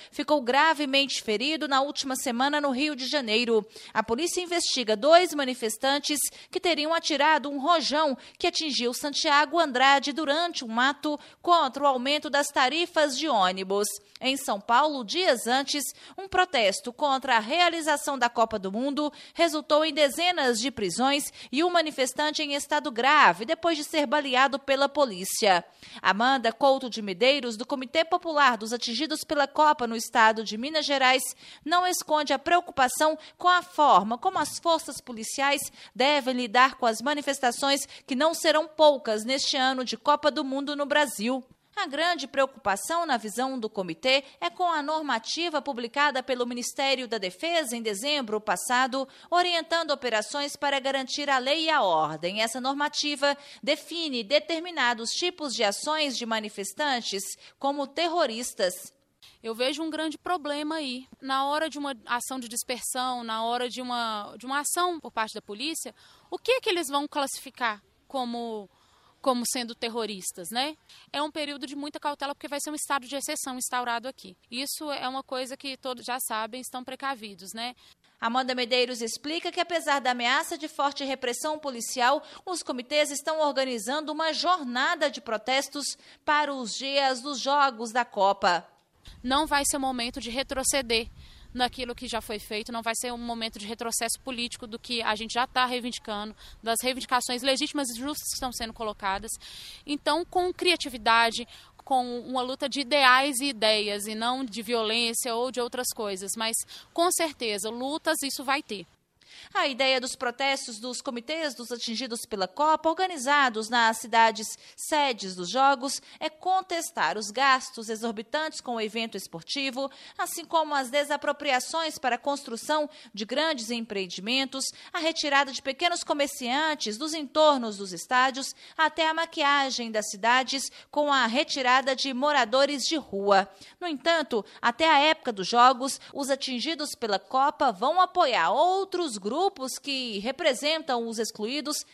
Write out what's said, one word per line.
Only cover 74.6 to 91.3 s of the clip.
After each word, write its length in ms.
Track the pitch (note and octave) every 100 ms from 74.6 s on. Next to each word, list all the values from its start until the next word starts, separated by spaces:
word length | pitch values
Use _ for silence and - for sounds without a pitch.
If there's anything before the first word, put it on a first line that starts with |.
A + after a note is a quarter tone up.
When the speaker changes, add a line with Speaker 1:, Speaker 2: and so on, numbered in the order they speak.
| C4+ - D4+
Speaker 2:
é 180 | C#4 B3+
uma 140 | C4+
coisa 340 | - B3+ B3+ C4+
que 200 | C#4 C4
todos 280 | C4 B3
já 140 | A#3+ B3+
sabem, 400 | - A3 A3 B3+
estão 220 | A#3+ -
precavidos, 720 | C4 B3+ C4+ B3 G#3+ F3 F#3+
né? 220 | A3+ A#3+ - - _ _ -
Speaker 1:
Amanda 340 | A#3 B3 B3+
Medeiros 480 | B3+ B3 B3 B3 A#3
explica 480 | A3+ - D4 E4+ F4
que, 100 | F4
apesar 400 | E4+ E4 D4 C#4
da 120 | B3+
ameaça 440 | B3 A#3+ C#4+ D#4+ D4+
de 120 | D4+
forte 360 | - C#4 C#4
repressão 540 | C#4 C4+ A#3+ B3 D#4 D#4
policial, 640 | D4 A#3 A3+ B3+ A#3+ D4 - - F#4+
os 160 | F4
comitês 480 | - B3+ B3 D4+ D4
estão 300 | C#4 D#4+ D#4
organizando 720 | D4 C4 C4 A#3 G3+ D4 D4+
uma 200 | D4+ D#4+
jornada 800 | C4 D#4+ F4+ B3 B3 D4+ E4+ D4
de 100 | C#4
protestos 800 | - G#3+ B3 C4+ C4+ D4 C4 - - -
para 300 | - D4 D4
os 180 | C4+ A3
dias 480 | - C4+ C#4 C4+ B3+
dos 200 | C#4+ B3+
Jogos 500 | C4 C#4+ C#4 A3 A#3
da 140 | B3
Copa. 640 | A#3+ G3+ G3 G3 G3 E3+ - _ _ _ - -
Speaker 2:
Não 240 | B3 C#4 D#4
vai 180 | C#4+
ser 140 | C#4 D4
momento 420 | C4+ B3+ A#3 C4+
de 100 | A#3
retroceder 800 | A#3+ C4+ C4+ C4 C#4+ A#3 A3+ A#3 - -